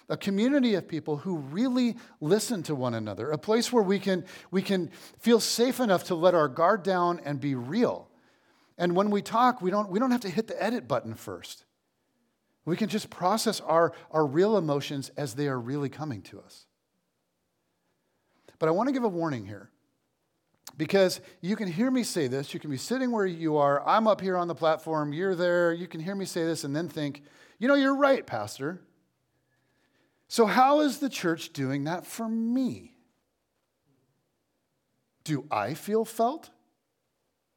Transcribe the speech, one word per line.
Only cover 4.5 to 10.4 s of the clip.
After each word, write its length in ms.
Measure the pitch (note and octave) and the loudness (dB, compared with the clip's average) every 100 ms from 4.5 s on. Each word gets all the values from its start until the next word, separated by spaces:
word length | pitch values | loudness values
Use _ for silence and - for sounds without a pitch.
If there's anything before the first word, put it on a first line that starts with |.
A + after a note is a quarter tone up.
we 120 | F#3 | -2
can 280 | F#3+ F#3+ E3 - - - | 0 0 -2 -10 -20 -4
feel 220 | A3+ A#3 | 4 4
safe 400 | - - B3 B3 | 4 0 0 2
enough 240 | A#3+ F3+ | 2 2
to 100 | - | 0
let 200 | E3+ F3+ | 2 4
our 140 | F3 D3 | 6 2
guard 340 | B2+ E3+ G#3+ | 2 2 2
down 380 | E3+ F3+ F3 F3 | 0 0 0 -2
and 160 | C#3 C#3+ | -4 -4
be 140 | C#3+ | -2
real. 540 | B2+ A#2+ G3+ F#3+ F2 - _ _ _ _ _ _ - | -4 -2 0 0 0 -10 _ _ _ _ _ _ -2
And 160 | F3 | 0
when 160 | F3 G#3 | 2 2
we 100 | G3+ | 0
talk, 400 | - A3 B3 B3 | 0 4 4 2
we 100 | F3+ | 0
don't, 200 | G#3 G#3 | -2 0
we 80 | F#3 | 0
don't 140 | C4 | 2
have 80 | A#3+ | 0
to 100 | G3 | -2
hit 160 | E3+ | -4